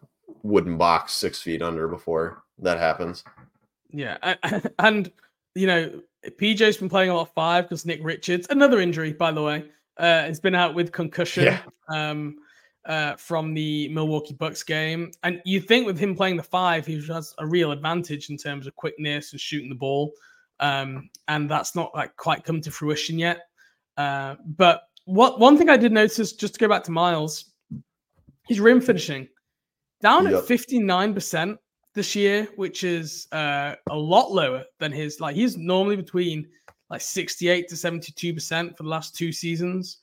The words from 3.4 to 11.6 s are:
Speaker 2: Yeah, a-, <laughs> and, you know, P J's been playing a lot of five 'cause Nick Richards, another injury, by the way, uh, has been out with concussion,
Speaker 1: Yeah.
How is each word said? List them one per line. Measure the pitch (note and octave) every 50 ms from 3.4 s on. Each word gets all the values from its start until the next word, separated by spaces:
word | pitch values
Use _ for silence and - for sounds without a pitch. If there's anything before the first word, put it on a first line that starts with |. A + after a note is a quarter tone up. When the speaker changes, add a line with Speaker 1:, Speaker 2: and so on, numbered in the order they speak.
| - _ _ _ _ _ _ _ _ _
Speaker 2:
Yeah, | - D3 C3+ A2 - - -
a-, | F3+ F3+ - - E3+ G#3+ F#3 - - -
<laughs> | -
and, | G3+ A3 G#3+ G#3 F3 - _ _ _ _ _ _ _ _ -
you | F#3 F#3+
know, | F#3+ F3 E3+ D#3+ - - - - _ _ _ - - -
P | - G3+ G#3+ G#3+
J's | G#3 A3 G#3+ G#3
been | - F#3+ F3+
playing | F3 G3 F#3+ F#3
a | F3
lot | E3+ D#3+
of | - -
five | E3 D#3+ E3+ F3 F3+ F3 -
'cause | E3+ D#3+ -
Nick | E3+ D#3+ D3+ D#3
Richards, | D#3+ E3 - - F3+ F3+ F3+ F3 -
another | C#4+ C#4 C#4+ C4 B3 G3+
injury, | F3+ F3 D#3 D#3+ D#3+ D#3 D3+
by | - E3+ D#3+
the | D#3 D#3
way, | D3+ D3 D3+ D#3 D3+ - _ _ _ _ _
uh, | - E3+ E3+ E3 D#3+ D3
has | D#3+ D#3+ D#3
been | - F#3 F3+
out | F3+ F3 D#3+ D3+
with | F3 E3+ E3+
concussion, | - - E3 D#3 - - E3 - - - C3+
Speaker 1:
Yeah. | - F#3 -